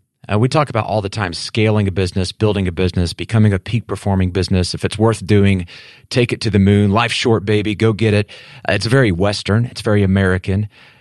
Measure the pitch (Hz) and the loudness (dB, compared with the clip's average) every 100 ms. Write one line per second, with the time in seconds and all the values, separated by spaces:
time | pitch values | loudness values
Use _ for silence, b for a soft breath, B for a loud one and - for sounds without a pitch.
0 | _ _ - 104 127 160 139 113 - 107 | _ _ -4 -2 0 0 0 -2 -2 -4
1 | 98 110 92 80 - 113 107 107 98 90 | -4 -6 -6 -6 -6 0 2 2 0 -2
2 | 90 98 90 - 107 101 92 87 92 92 | -2 -2 -6 -2 -2 0 -2 -2 -2 0
3 | 85 - 87 110 107 95 - 120 - 98 | -4 -4 -2 2 2 2 -2 -6 -6 -6
4 | 98 95 90 95 90 92 87 82 95 - | -4 -2 0 -2 0 0 -2 -4 -6 0
5 | 113 107 92 104 98 95 87 B B B | 0 0 2 4 4 2 -2 B B B
6 | _ 127 120 127 113 101 98 101 104 107 | _ -2 0 -2 0 2 4 4 4 2
7 | 117 - 127 107 101 107 104 98 110 104 | 0 -2 0 0 0 -2 0 0 0 0
8 | 110 104 101 B B B - 101 110 135 | 0 0 -2 B B B -4 -2 0 2
9 | 117 85 101 104 - 107 120 - 117 104 | 2 2 0 -2 -2 0 -2 -4 0 2
10 | 95 98 95 92 - 98 104 b b b | 4 4 2 0 -2 -4 -4 b b b